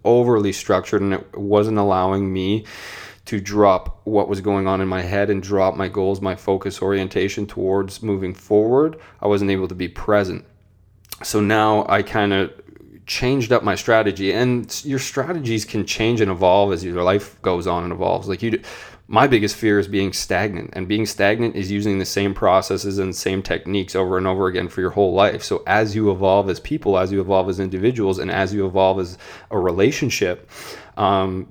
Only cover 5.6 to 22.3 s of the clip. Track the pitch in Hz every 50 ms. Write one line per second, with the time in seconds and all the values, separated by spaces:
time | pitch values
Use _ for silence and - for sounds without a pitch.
5.6 | 95 92 - 87 95 87 - 104 95 95 98 95 98 95 92 - - - 98 95
6.6 | - 101 92 - 95 95 98 98 95 92 - 98 95 98 - - 104 104 - -
7.6 | 95 95 95 98 95 95 98 - - 107 101 95 95 92 92 - - - 107 104
8.6 | 107 113 123 139 151 160 156 - - - - - - 104 104 98 101 98 98 95
9.6 | 92 90 90 90 92 82 - - - - 104 104 98 92 90 90 - - _ _
10.6 | _ _ _ _ _ _ _ _ _ - - - - - - 107 104 101 110 107
11.6 | 107 107 107 107 104 - 98 104 101 - - 110 101 101 98 95 92 82 - -
12.6 | - - - - - - - - - - - - 127 127 135 139 117 110 127 117
13.6 | - 104 92 - - - 117 110 107 104 92 87 98 98 92 110 123 123 123 120
14.6 | 107 - - - - 147 139 131 131 - - 143 127 135 180 165 139 117 113 110
15.6 | 104 - - 107 92 - - - 110 113 120 110 110 98 95 87 95 90 90 101
16.6 | 101 101 95 82 90 90 87 90 87 90 95 101 - - - _ - 95 90 87
17.6 | 92 92 85 85 85 87 87 90 92 92 87 90 95 98 95 90 117 113 107 -
18.6 | - - - - - - - - _ - - 110 135 143 127 110 104 101 - -
19.6 | - 107 104 101 95 95 101 98 98 95 - - - - 98 90 101 107 95 85
20.6 | - - - - 95 90 104 107 110 104 - - 98 98 107 113 117 113 - 98
21.6 | 95 95 101 101 104 107 98 95 92 - - 98 101 101